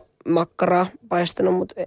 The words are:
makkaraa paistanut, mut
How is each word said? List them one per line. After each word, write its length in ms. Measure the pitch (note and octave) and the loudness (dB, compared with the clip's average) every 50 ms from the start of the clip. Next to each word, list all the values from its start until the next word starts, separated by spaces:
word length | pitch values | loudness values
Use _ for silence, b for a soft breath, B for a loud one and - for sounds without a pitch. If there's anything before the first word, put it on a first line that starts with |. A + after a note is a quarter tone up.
| - _ _ _ - | 0 _ _ _ -2
makkaraa 600 | - E3 E3 E3+ - _ - F#3 F3+ F3+ F3 F#3 F#3 - - - A3+ | 0 0 0 0 -2 _ -2 0 2 4 2 2 0 -4 -12 -6 -2
paistanut, 440 | F3+ F3 F3 E3+ - - F#3 F#3 F#3 | 0 0 0 0 -2 0 0 2 2
mut 180 | F#3 F3+ F#3 - - F3+ | 0 -2 -4 -6 -8 -4